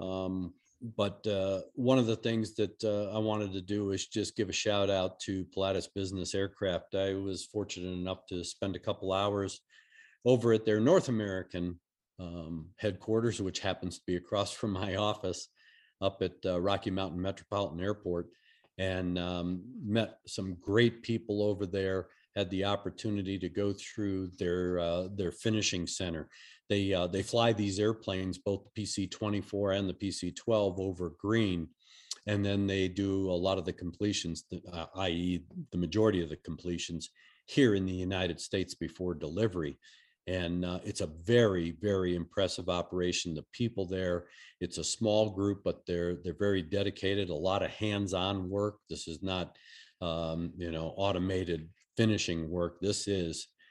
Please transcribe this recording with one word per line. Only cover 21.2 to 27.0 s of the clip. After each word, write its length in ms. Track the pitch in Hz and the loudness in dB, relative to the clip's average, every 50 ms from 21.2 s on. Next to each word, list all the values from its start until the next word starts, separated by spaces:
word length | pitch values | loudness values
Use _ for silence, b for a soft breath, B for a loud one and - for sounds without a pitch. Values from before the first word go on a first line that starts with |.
| - 113 104 104 104 | -2 -2 -2 0 2
over 240 | 104 104 92 101 | 2 2 0 -2
there, 420 | 92 92 98 95 95 95 95 90 b b b b b b | -2 -2 -2 0 0 0 -2 -4 b b b b b b
had 140 | 101 101 90 | -2 -2 0
the 160 | 98 92 95 | 0 0 0
opportunity 720 | 101 101 101 - 95 90 - - 110 104 101 95 92 98 95 | 0 0 0 -2 -6 -8 -4 -4 -2 -2 -2 -2 -2 -2 -2
to 120 | 92 90 | -4 -4
go 240 | 87 98 101 101 98 | -2 0 0 0 0
through 540 | - - - - - 104 101 98 95 95 92 92 - | -2 -6 -12 -6 -4 -2 0 0 -2 -2 -4 -6 -4
their, 400 | 98 87 87 90 90 90 90 87 | -2 0 0 0 2 0 0 0
uh, 300 | 85 85 85 90 92 92 | 2 2 0 0 -2 -4
their 220 | 101 101 98 85 | -4 -2 -2 -2
finishing 560 | - - - 113 110 107 98 - - 90 85 | -4 -2 0 2 2 2 2 0 0 -2 -2
center. 440 | 85 - - 98 90 82 80 73 B B B B B B B B _ | -4 -4 -4 -4 -2 -2 -4 -6 B B B B B B B B _
They, 240 | 104 101 98 98 95 | 2 2 2 2 2
uh, 120 | 90 | 2